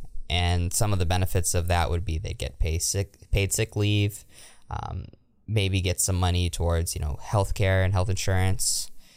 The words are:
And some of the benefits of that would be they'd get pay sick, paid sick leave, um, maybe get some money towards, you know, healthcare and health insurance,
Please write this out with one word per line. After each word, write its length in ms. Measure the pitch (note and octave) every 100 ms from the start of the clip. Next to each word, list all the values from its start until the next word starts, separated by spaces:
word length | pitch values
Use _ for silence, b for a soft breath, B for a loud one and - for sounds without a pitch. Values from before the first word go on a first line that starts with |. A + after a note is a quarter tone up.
| - - -
And 440 | F2 F2 F2+ F2
some 200 | - G#2
of 60 | G2
the 80 | E2+
benefits 480 | F2+ F2+ F#2 F2
of 140 | F2+ E2+
that 220 | F2 D2+
would 140 | F2
be 140 | E2+ D#2+
they'd 200 | D#2 -
get 200 | - -
pay 200 | D#2+ E2
sick, 520 | - G2 G2 - -
paid 220 | G#2 G2
sick 240 | - A2 G#2
leave, 480 | G#2 G#2 G2+ - - B B B B
um, 340 | - - F2+ - - _ _ -
maybe 340 | G#2+ G2 F#2
get 200 | F2 F2+
some 160 | - F2+
money 320 | F2+ F2+ F2
towards, 440 | - E2+ E2+ E2
you 60 | -
know, 180 | D#2+ C#2
healthcare 600 | - G#2+ F#2+ - F#2+ F#2+
and 80 | F#2+
health 160 | G2 F#2
insurance, 840 | G2 - F#2 F#2 F#2 - - - B B